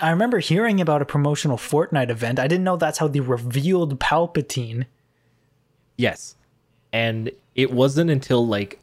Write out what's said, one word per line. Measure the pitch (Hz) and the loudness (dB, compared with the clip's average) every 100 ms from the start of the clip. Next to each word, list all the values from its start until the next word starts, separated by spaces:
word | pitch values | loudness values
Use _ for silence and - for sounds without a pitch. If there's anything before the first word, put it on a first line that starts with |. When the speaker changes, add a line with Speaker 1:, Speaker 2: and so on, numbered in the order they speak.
Speaker 1:
I | 160 | 0
remember | 170 240 220 | 2 2 0
hearing | - 170 233 196 | 2 2 2 2
about | 160 147 | 2 0
a | 139 | 0
promotional | 147 147 147 147 120 | 0 0 0 -2 -2
Fortnite | - 143 170 147 120 | 0 0 2 0 0
event. | 113 117 131 | -2 -2 -2
I | 135 | 0
didn't | 180 | 0
know | 185 175 | 0 0
that's | 160 - | -2 0
how | 156 | -2
they | 139 | 0
revealed | 127 120 120 131 156 185 160 131 | 0 -2 -2 -2 2 2 0 -2
Palpatine. | - 156 170 156 - 127 113 117 127 _ _ _ _ _ _ _ _ _ _ - | 0 0 0 -2 -4 -6 -6 -6 -8 _ _ _ _ _ _ _ _ _ _ -4
Speaker 2:
Yes. | 117 - - - _ _ _ _ _ | -2 -2 -12 -20 _ _ _ _ _
And | 113 113 113 110 - _ | -2 -2 -2 -6 -10 _
it | - 135 | -2 0
wasn't | 127 135 143 170 | 4 2 4 2
until, | 135 - 123 117 | 0 2 2 2
like, | 101 101 - | 0 -4 -8